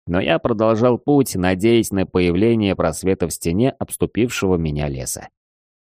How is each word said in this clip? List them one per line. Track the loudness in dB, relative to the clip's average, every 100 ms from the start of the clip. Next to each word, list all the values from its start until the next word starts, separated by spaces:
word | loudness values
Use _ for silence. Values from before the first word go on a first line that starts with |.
| -6
но | -2
я | 0 0
продолжал | 0 0 2 4 2 2
путь, | 2 2 2 0
надеясь | 0 2 4 2 2
на | -2
появление | -2 0 2 2 2 2 0
просвета | 0 -2 -2 -2 -2 -2
в |
стене | -4 -4 0 0
обступившего | -2 -8 -4 -4 -2 -2 0 0 0
меня | 0 -4 -4
леса. | -6 -8 -10 -12 _ _ _ _ _